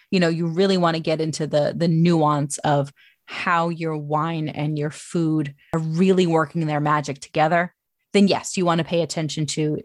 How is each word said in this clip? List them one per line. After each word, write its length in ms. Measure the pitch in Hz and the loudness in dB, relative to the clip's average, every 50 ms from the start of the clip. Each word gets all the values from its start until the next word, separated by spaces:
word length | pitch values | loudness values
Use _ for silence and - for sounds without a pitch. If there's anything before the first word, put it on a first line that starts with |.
| _ - - | _ -4 0
you 80 | 185 | 2
know, 80 | 175 165 | 2 2
you 180 | 165 160 175 | 0 0 -2
really 300 | 165 160 175 196 190 196 | -2 0 0 2 2 2
want 180 | 180 175 165 160 | 2 2 0 0
to 80 | 165 160 | -2 -2
get 180 | 165 156 156 | -2 -2 -2
into 240 | 160 160 143 - 156 | -2 -4 -4 -4 -4
the, 300 | 143 - 147 147 - - | -2 0 0 0 0 -2
the 120 | 143 170 170 | 0 0 2
nuance 680 | 160 165 165 175 170 160 151 147 147 147 143 147 - - | 2 4 4 4 4 4 4 2 2 0 -2 -4 -4 -4
of 340 | - 151 147 143 139 143 - _ _ _ _ _ _ | 0 0 2 2 0 -2 -6 _ _ _ _ _ _
how 440 | - - - - 185 175 170 165 170 | -14 -10 -6 -2 0 0 0 0 -2
your 280 | 170 160 165 160 156 | -4 -4 -4 -4 -4
wine 520 | 151 147 147 151 151 156 165 165 160 156 151 | -6 -4 -4 -2 -2 -2 -2 -4 -4 -4 -6
and 300 | - - 151 151 156 147 | -6 -4 -4 -4 -2 -4
your 120 | 147 151 | -4 -6
food 640 | - - - - - 175 165 156 156 156 147 143 143 _ _ _ - | -6 -10 -12 -6 -4 -2 0 0 0 0 -2 -4 -8 _ _ _ -6
are 80 | 165 | -4
really 460 | 160 160 160 165 190 190 190 185 185 170 | -4 -2 0 2 4 4 4 4 4 4
working 380 | 165 160 156 147 - 170 160 | 4 2 2 0 -2 -4 -2
their 120 | 151 151 147 | -2 -2 0
magic 400 | 151 151 151 151 143 - 139 - | 0 2 0 0 0 -4 -8 -10
together, 540 | - - - 160 156 156 175 170 175 175 _ _ _ _ _ _ _ _ - | -10 -6 0 2 2 4 4 2 0 -2 _ _ _ _ _ _ _ _ 2
then 160 | 202 202 185 | 4 4 4
yes, 280 | 160 - - - - | 4 0 -4 -6 -4
you 80 | 196 180 | -2 0
want 140 | 175 165 170 | 2 2 0
to 60 | 156 | 0
pay 180 | - 175 170 160 | 0 0 -2 0
attention 420 | 151 - 170 156 147 - 160 151 | -2 -2 -4 -6 -4 -4 -4 -4
to, 340 | 143 - 160 151 151 151 - | -4 -2 -2 -2 -2 -2 -4